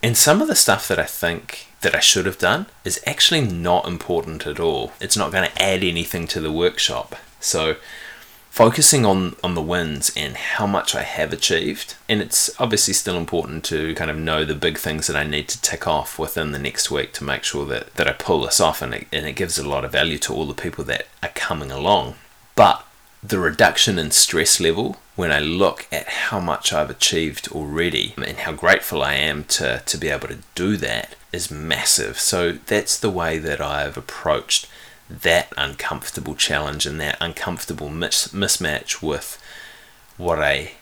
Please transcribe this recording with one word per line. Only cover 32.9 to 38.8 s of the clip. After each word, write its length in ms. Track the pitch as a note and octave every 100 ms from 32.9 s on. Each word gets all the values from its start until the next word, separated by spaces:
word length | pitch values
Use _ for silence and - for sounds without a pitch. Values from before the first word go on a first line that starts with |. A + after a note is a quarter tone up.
| -
the 120 | A2
way 260 | F#2 E2 D#2+
that 240 | D#2 D2
I've 340 | D2 D2 C#2+ C#2
approached 720 | - - D#2 D2+ - - - - - - -
that 460 | D#2 E2+ E2+ - -
uncomfortable 800 | C#2 C#2+ - D#2 - - - D2
challenge 500 | - D2 D2 D2 D2+
and 140 | D2+
that 180 | D2 -
uncomfortable 680 | E2+ D#2+ - E2+ - D#2 D2+
mis-, 400 | D#2 E2+ - -
mismatch 720 | G2 G2 - F2 D2